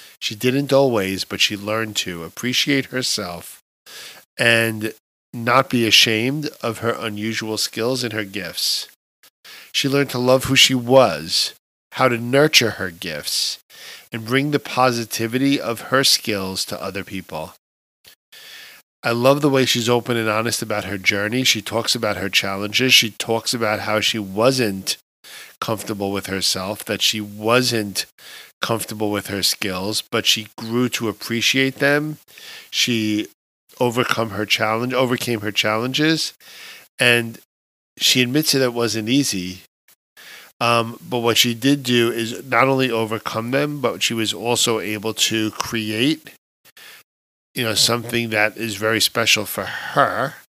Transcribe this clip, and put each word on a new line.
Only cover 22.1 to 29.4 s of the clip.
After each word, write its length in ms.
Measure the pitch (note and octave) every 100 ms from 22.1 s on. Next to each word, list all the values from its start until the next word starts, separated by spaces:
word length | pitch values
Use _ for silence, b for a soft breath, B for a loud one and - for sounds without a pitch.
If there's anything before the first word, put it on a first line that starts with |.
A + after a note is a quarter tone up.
| G2
her 140 | G2
challenges. 640 | - G2 G2 G#2 G#2+ C3
She 160 | A#2+ A2+
talks 420 | - - A2+ -
about 280 | A#2+ A2 G#2
how 200 | G2+ G#2+
she 180 | - A2+
wasn't 800 | G2 G2 B2+ C3 A2 F#2+ F#2+ - _ _ - B B B
comfortable 520 | - G#2+ - G2+ G2
with 140 | G2 F#2+
herself, 580 | G2 - - F#2+ G#2+
that 180 | - G2+
she 180 | - G#2+
wasn't 840 | G#2 G#2 G#2+ B2 B2 A#2 G2+ F#2 - _ B B B B
comfortable 480 | - A2+ - G#2+ G#2+
with 160 | G2+ G2
her 160 | G2+